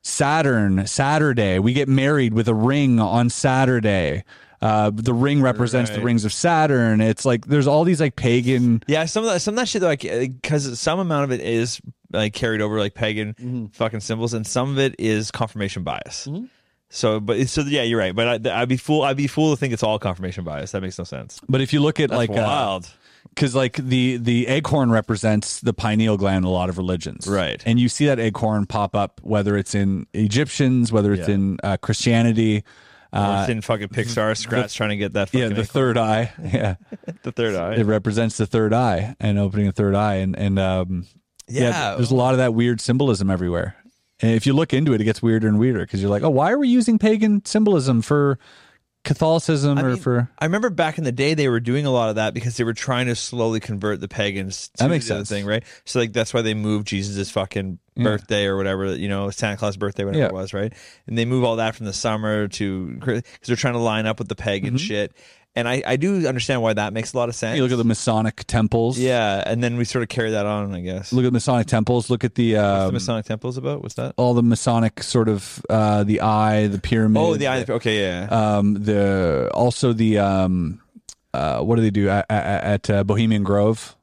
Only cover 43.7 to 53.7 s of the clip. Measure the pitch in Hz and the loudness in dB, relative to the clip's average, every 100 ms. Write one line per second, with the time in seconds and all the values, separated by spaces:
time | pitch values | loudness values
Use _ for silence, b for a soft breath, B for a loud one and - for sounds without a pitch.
43.7 | - - _ _ _ 113 113 139 139 165 | -8 -20 _ _ _ 2 2 2 2 2
44.7 | 131 151 113 107 110 117 110 110 104 127 | 2 2 2 2 2 2 4 4 4 4
45.7 | 113 - 95 98 101 160 139 160 262 269 | 2 -2 -2 0 0 2 2 2 2 4
46.7 | 247 233 220 214 220 220 202 - 214 214 | 4 4 2 4 2 2 2 0 2 4
47.7 | 180 135 117 - 147 143 131 b b b | 4 4 2 2 2 2 0 b b b
48.7 | b _ _ - 147 160 165 - 151 143 | b _ _ -4 0 2 2 2 0 2
49.7 | 139 135 123 131 120 123 - 156 196 240 | 2 0 0 0 0 0 -4 -2 0 0
50.7 | 175 160 156 147 120 139 156 139 117 117 | 0 -2 -2 -4 0 0 2 2 2 0
51.7 | 131 147 123 113 107 107 117 117 117 117 | -2 0 0 0 0 -2 -2 -6 -2 -4
52.7 | 113 - 123 127 117 - 123 113 113 - | -4 -4 -2 -2 -4 -6 -2 -2 -2 -4